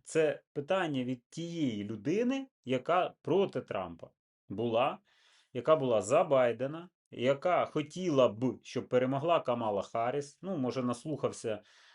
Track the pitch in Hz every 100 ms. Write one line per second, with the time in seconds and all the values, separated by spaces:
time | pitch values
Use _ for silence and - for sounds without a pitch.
0 | - 160 160 - _ - 139 190 170 135
1 | 127 127 _ - 170 170 139 104 104 110
2 | 107 196 247 269 269 _ 120 127 127 175
3 | 156 - - 185 196 131 - 104 90 82
4 | - _ _ _ - 98 117 113 139 202
5 | _ _ _ _ _ 123 139 156 131 107
6 | 101 147 175 135 123 117 131 160 175 _
7 | _ - 123 139 180 165 117 151 156 175
8 | 185 135 120 104 123 - - 127 - 127
9 | 127 135 165 165 - 120 110 101 - 117
10 | 117 143 143 - 180 175 127 127 123 120
11 | 156 143 123 - 117 104 - _ -